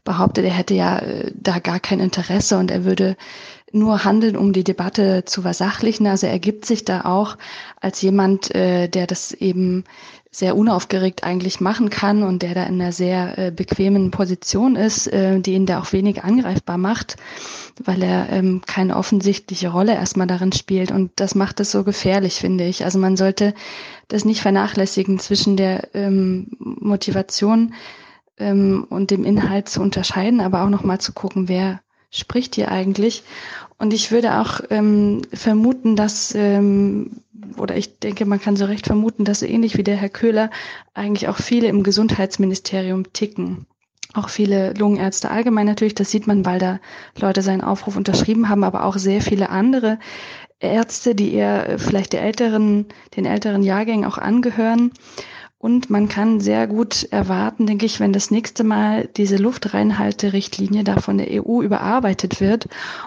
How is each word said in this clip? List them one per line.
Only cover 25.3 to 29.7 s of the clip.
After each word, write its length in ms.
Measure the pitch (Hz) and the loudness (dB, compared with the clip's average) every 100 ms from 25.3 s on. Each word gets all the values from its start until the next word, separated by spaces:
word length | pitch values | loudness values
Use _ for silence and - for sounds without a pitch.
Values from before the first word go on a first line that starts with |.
| 196 208 196 | 0 2 2
der, 380 | 190 185 - | 2 0 -4
ähm, 540 | 202 202 196 185 185 190 - | -4 0 2 2 -2 -6 -10
Motivation, 1160 | - - 208 202 202 190 196 - 202 226 226 - - - - - _ - | -10 -6 -2 -2 0 -2 -4 0 2 4 2 -2 -18 -20 -20 -20 _ -8
ähm, 500 | 104 98 98 95 - | 0 2 4 2 -2
und 220 | 190 196 | -4 0
dem 120 | 190 | 0
Inhalt 440 | - 208 196 196 | 2 2 2 0
zu 120 | 202 | -2